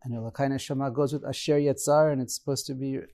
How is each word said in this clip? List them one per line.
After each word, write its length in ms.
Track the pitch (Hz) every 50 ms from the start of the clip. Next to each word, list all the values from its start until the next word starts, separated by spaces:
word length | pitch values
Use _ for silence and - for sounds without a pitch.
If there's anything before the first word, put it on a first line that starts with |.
And 100 | - 127
Elokai 380 | 117 113 113 113 - - 139 135
Neshama 420 | 135 131 - - 143 131 139 135
goes 220 | 117 139 147 135 151
with 100 | 143 -
Asher 340 | - 131 - - 160 147 147
Yetzar, 540 | 143 143 131 - - 147 147 151 156 156
and 80 | 147 131
it's 140 | 127 - -
supposed 320 | - _ 143 139 135 -
to 80 | - 135
be 240 | 131 135 135 135 - - -